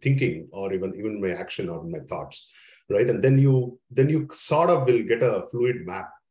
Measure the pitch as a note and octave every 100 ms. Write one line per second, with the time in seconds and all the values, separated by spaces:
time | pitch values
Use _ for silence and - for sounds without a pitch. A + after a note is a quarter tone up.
0 | C3+ C3+ - D#2+ D#2+ G2 G2 F#2+ F#2+ F#2+
1 | G#2+ G#2 F#2+ F2 F#2+ - F#2 E2 E2 D#2+
2 | C#2 E2 - - - _ - _ _ G2+
3 | A#2+ G#2+ C3 C3+ C#3 C3 B2 - _ B2+
4 | C#3 D#3 - - - D3+ F3 E3 B2+ A#2
5 | G2 A#2 B2+ G2+ - A#2+ B2 B2 F2 F#2+
6 | F2+ - _